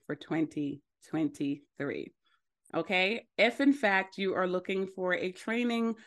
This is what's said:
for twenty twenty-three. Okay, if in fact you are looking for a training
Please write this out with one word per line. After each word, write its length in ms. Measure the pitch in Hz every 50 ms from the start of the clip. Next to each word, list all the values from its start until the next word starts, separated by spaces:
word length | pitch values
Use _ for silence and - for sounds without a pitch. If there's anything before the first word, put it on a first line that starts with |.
| _
for 100 | - 151
twenty 680 | - - - 160 160 160 151 - 156 147 139 143 143 - _ _ _ - -
twenty-three. 1040 | - 156 160 143 143 - 147 139 143 143 - _ _ - 143 139 90 71 - - - _ _ _ _ _ _ _ _ _ _ - -
Okay, 540 | 165 165 - 190 180 185 196 226 226 - _ _
if 220 | - 202 240 247 -
in 140 | 277 285 277
fact 440 | - - 202 196 190 190 - -
you 180 | - 190 190 -
are 120 | - 185
looking 400 | 185 180 180 180 - 190 190 190
for 280 | 185 - 190 185 180 180
a 180 | - - 185 185
training 600 | - - 220 226 240 240 240 233 233 233 226 220 220 -